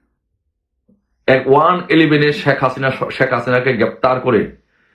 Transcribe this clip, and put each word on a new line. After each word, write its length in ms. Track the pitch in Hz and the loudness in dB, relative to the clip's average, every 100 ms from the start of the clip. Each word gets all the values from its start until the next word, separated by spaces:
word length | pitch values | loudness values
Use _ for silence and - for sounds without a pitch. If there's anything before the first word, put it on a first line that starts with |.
| _ _ _ _ _ _ _ _ _ _ _ _ - | _ _ _ _ _ _ _ _ _ _ _ _ 0
এক 220 | 131 131 | 0 4
ওয়ান 340 | 143 160 180 175 | 2 4 0 0
ইলেভেনে 440 | 160 156 151 147 | 2 2 2 0
শেখ 320 | 143 147 139 | 0 -2 0
হাসিনা, 260 | 131 131 135 | -2 -2 -4
শেখ 420 | 127 - - 131 | -4 -8 -4 -2
হাসিনাকে 400 | 120 123 123 123 | -2 -2 0 0
গ্রেপ্তার 480 | 117 139 - 131 127 | 0 -2 0 0 0
করে 360 | 123 107 - - _ _ _ | 0 0 0 -8 _ _ _